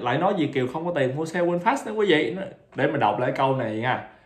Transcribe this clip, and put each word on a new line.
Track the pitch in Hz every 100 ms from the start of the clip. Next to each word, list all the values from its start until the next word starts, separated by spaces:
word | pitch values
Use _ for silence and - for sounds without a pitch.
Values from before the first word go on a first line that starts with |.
lại | 120 139
nói | 185
Việt | 196 139
Kiều | 135 127
không | 160 175
có | 156
tiền | 127 139
mua | 160
xe | 180
Winfast | 170 175 214 269 226
nữa | 214
quý | 202
vị. | 156 - 185 196 - _ -
Để | 139
mình | -
đọc | 107 104
lại | 127 139
câu | 135 131
này | 113 107
nha. | 123 110 - -